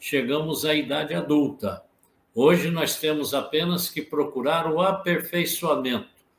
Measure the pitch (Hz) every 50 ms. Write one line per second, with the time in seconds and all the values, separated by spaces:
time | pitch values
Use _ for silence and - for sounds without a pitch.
0 | - - 147 135 120 123 139 156 156 160 151 - 151 156 151 151 139 120 143 151
1 | 151 147 165 170 - - 151 147 143 123 - - 107 98 87 - - _ _ _
2 | _ _ _ _ _ _ - 113 131 160 175 175 147 170 170 165 147 135 - -
3 | 156 156 151 151 139 - 139 135 - - 151 156 170 175 175 - - - - 151
4 | 147 - - 147 143 - - 127 120 147 165 165 160 160 156 165 185 190 185 190
5 | - 175 170 151 - - 175 175 165 - - - 175 160 143 131 131 127 120 104
6 | - - _ _ _ _ _